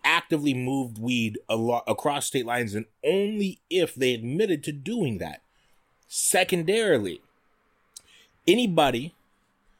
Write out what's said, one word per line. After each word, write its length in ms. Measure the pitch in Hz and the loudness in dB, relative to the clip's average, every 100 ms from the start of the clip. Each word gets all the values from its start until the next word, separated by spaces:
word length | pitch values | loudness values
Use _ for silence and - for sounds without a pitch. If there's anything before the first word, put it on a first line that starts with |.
actively 500 | 139 165 - 160 147 | 2 2 2 0 0
moved 460 | 127 127 139 127 107 | 0 0 -2 -2 -6
weed 400 | 117 123 113 107 - | -2 0 0 -4 -4
a 80 | 113 | -2
lo-, 260 | 113 120 - | 0 0 0
across 400 | 104 151 143 - | -2 0 -2 -2
state 180 | 135 117 | -4 -2
lines, 300 | 120 113 101 | -2 -2 -4
and 100 | 113 _ | -8 _
only 580 | 143 185 202 214 196 - _ | 0 0 0 -2 -4 -4 _
if 260 | 185 165 - | 0 0 0
they 180 | 131 | 0
admitted 480 | 120 117 151 214 156 147 | 0 -2 -2 0 0 -4
to 60 | |
doing 460 | 147 135 233 156 101 | -8 -6 -2 -2 -2
that. 240 | 82 71 _ _ _ _ _ _ _ | -6 -12 _ _ _ _ _ _ _
Secondarily, 1120 | - - 185 185 180 165 214 220 139 95 80 _ _ _ _ _ _ _ - _ - _ _ - | -4 2 2 2 0 0 0 4 2 2 -8 _ _ _ _ _ _ _ -20 _ -20 _ _ 4
anybody 720 | 214 247 165 143 117 151 _ _ _ _ _ _ _ | 4 4 4 2 2 -6 _ _ _ _ _ _ _